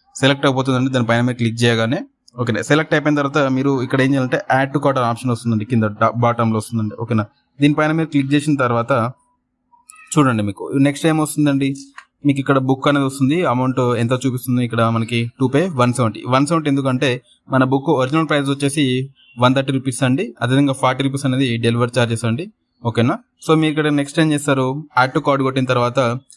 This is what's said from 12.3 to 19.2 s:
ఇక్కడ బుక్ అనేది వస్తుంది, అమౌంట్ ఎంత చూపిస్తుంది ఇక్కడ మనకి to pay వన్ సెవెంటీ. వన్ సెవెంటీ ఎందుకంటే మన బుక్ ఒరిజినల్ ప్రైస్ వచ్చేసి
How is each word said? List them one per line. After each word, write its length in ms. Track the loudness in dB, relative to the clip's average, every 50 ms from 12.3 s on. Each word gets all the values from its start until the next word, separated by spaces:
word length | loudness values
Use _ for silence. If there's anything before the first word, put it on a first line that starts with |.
| 0 0 0
ఇక్కడ 140 | 0 0 2 2 0
బుక్ 180 | 0 0 2 0
అనేది 160 | 2 2 0 -2
వస్తుంది, 280 | -2 0 0 0 2 2 0 0 0
అమౌంట్ 260 | 0 0 0 0 0 0 0 0 0 0
ఎంత 100 | 0 0 0 0
చూపిస్తుంది 360 | -2 -2 -4 -4 -2 -2 0 0 -2
ఇక్కడ 140 | 0 0 0 2 0 0
మనకి 220 | -2 -2 -2 -2 -4 -4 -2 -2
to 60 | -2 0 2
pay 100 | 2 0 0 0 2
వన్ 120 | 2 2 2 2
సెవెంటీ. 220 | 0 -2 -2 -4 -2 0 0
వన్ 100 | 2 2 2
సెవెంటీ 180 | 0 0 0 0 0
ఎందుకంటే 360 | 0 0 0 0 0 0 -2 -2 -4 -6 _ _ _ _ -2 0
మన 80 | 2 2 2 2
బుక్ 160 | 0 0 0 0 0
ఒరిజినల్ 260 | 0 0 0 0 0 0
ప్రైస్ 180 | 0 0 0 -2 -2
వచ్చేసి 300 | -2 -2 -2 0 0 0 0 0 -2 -4 -6 -10 _